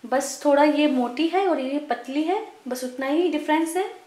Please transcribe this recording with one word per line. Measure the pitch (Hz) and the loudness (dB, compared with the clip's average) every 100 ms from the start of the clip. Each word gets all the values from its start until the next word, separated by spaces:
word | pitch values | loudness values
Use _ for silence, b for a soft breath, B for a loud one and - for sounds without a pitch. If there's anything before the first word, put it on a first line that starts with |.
बस | 233 262 - - | -2 -2 -2 -2
थोड़ा | 294 277 | 2 6
ये | 302 294 302 | 6 4 2
मोटी | 254 240 262 330 | 2 0 0 0
है | 359 392 | 2 2
और | 285 | 0
ये | 262 285 294 | -2 -6 -4
पतली | 233 - 277 | -6 -4 -2
है, | 320 415 440 - 247 | 0 -2 -4 -14 -10
बस | 254 | -8
उतना | 254 254 269 | -8 -6 -2
ही | 311 359 | 0 2
difference | 294 302 311 320 359 | 0 0 0 2 -2
है। | 440 - | -4 -8